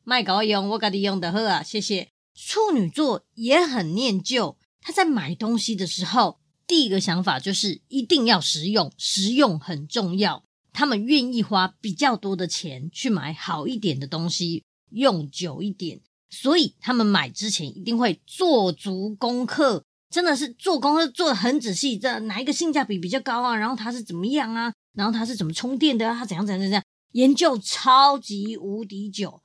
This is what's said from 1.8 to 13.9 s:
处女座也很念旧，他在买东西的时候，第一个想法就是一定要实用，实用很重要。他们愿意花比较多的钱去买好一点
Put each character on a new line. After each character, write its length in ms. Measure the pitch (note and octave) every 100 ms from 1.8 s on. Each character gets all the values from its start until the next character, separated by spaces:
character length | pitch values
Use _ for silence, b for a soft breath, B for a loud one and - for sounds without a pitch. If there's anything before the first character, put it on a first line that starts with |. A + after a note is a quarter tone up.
| G3+ F#3+ - _ _
处 380 | - - G#4 G#4+
女 160 | C#4+ E3+
座 380 | C#4 D4 G#3 -
也 260 | - A#3 D4+
很 340 | E4+ B3 D#3+
念 280 | F#3 B3+ F#3+
旧， 340 | - B3 E3+ - _ _
他 100 | -
在 140 | E4
买 300 | F4 B3 C#3+
东 240 | E3+ A3 A#3
西 180 | - G3+
的 100 | F3
时 200 | - E3+
候， 340 | A3+ G3 - _ _ -
第 160 | E4+
一 60 | A#3+
个 100 | F#3+
想 240 | F#3 E3+
法 160 | F#3 C3+
就 140 | F#3+
是 300 | F#3+ G#3 D3+ _
一 120 | C4+
定 240 | A3+ D#4
要 160 | A#3 F#3+
实 280 | D3 D#3 E3
用， 220 | G#3+ A3 -
实 380 | - G3 G3
用 260 | B3 C4+ D#3
很 260 | - D#3 D3+
重 300 | A#3 F#3+ F#3
要。 260 | G3 C#3 _ _ _
他 140 | - C#4+
们 180 | G#3+
愿 260 | A#3 D4 B3
意 120 | A#3+
花 320 | - G3 F#3 -
比 100 | G#3+
较 240 | D#3+ C#4 A3+
多 180 | G3
的 120 | F#3 F3+
钱 420 | - D#3+ B2+ D#3
去 200 | - C4+
买 240 | F#3+ C3+
好 320 | D#3+ - E3 D3
一 100 | B3
点 240 | G3+